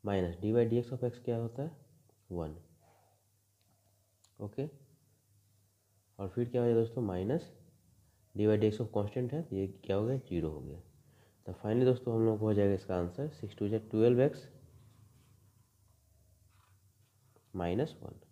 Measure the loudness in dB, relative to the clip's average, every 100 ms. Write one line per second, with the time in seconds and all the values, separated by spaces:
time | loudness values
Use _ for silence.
0 | 0 0 0 -2 2 2 4 2 -2 -4
1 | -6 -6 -6 -4 -4 -8 -10 -12 -20 _
2 | _ _ _ -8 -8 -10 -20 _ _ _
3 | _ _ _ _ _ _ _ _ _ _
4 | _ _ _ _ -10 -8 -8 -10 -20 _
5 | _ _ _ _ _ _ _ _ _ _
6 | _ -10 -6 -2 -2 2 4 4 2 -2
7 | -4 -2 -2 -2 -4 -20 -20 _ _ _
8 | _ _ _ 0 4 6 4 2 -2 -2
9 | -2 -2 -4 -4 -4 -4 -4 -6 -2 0
10 | 0 -2 -2 -4 -2 -6 -12 -14 -18 _
11 | _ _ _ _ -14 -8 0 4 4 2
12 | 0 2 2 4 2 4 4 2 0 -2
13 | -2 -4 -8 -8 -14 -4 -2 -2 0 4
14 | 6 6 4 0 -16 -20 -20 -20 -20 -20
15 | -20 _ _ _ _ _ _ _ _ _
16 | _ _ _ _ _ _ _ _ _ _
17 | _ _ _ _ _ -4 -2 0 -2 -6
18 | -16 -18 -20